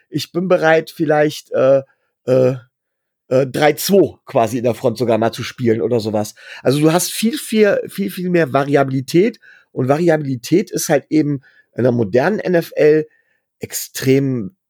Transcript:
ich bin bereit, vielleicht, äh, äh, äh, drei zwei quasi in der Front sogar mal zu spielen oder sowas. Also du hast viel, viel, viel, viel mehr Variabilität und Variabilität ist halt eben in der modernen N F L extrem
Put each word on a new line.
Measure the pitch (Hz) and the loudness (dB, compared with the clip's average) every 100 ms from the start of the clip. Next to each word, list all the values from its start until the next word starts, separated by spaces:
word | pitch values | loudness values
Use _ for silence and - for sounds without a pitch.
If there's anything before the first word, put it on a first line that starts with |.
| _ | _
ich | 151 - | -10 -8
bin | 170 185 | -6 0
bereit, | 180 160 165 - - | 0 2 2 0 -4
vielleicht, | 151 151 156 - - | -2 2 0 -2 -6
äh, | - 131 139 135 _ _ _ - | 0 2 2 0 _ _ _ -2
äh, | 131 127 131 - _ _ _ _ _ - | 2 2 -2 -10 _ _ _ _ _ -2
äh, | 131 135 | 0 0
drei | 139 151 | 0 0
zwei | 151 - 196 160 - - | 0 2 2 2 -2 -4
quasi | 131 113 123 | 0 0 0
in | 120 | -2
der | 110 | -2
Front | 127 110 | -2 -2
sogar | 120 110 | 0 0
mal | 113 | 0
zu | - | -4
spielen | 120 - 117 113 | -10 -4 0 0
oder | 117 120 | 0 0
sowas. | 107 104 104 - - - | -2 -4 -6 -10 -20 -6
Also | 135 143 | -2 2
du | 156 | 2
hast | 170 - | 2 -2
viel, | - 220 294 | -4 -4 -4
viel, | - 220 208 - - | -4 2 2 2 -4
viel, | - 202 | -8 -8
viel | 180 180 | -6 -2
mehr | 175 151 | 0 0
Variabilität | 135 143 143 139 131 131 170 220 - - - _ | 0 2 0 0 -2 -2 2 2 -2 -16 -20 _
und | - 131 | -4 -2
Variabilität | 147 170 156 139 127 - 160 - | 0 2 0 0 -8 0 0 0
ist | - - | -4 -2
halt | 147 - | -2 0
eben | 156 147 143 - _ _ - | -2 0 -4 -8 _ _ -2
in | |
der | 120 | 0
modernen | 120 104 120 156 208 | 0 0 0 0 -2
N | - 175 | 0 -2
F | 165 - | -2 2
L | 151 156 156 _ _ _ _ _ | 4 4 0 _ _ _ _ _
extrem | - - - - 131 135 139 123 95 - _ | -12 -12 -12 -6 0 2 2 -2 -6 -12 _